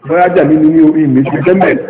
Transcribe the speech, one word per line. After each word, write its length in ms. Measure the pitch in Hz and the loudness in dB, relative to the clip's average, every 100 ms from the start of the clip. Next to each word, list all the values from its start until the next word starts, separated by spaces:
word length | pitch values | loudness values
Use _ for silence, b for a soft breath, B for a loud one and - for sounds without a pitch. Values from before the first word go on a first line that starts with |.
bóyá 200 | 143 165 | -4 -2
Ajami 320 | 180 156 143 156 | 0 0 0 2
ni 120 | 156 | 2
yín 160 | 160 | 2
o, 120 | 151 156 | 2 2
ìmì 240 | 147 131 | 0 0
ti 140 | 135 151 | 0 -2
tẹ́lẹ̀. 400 | 175 190 160 135 - | -2 0 0 -2 -8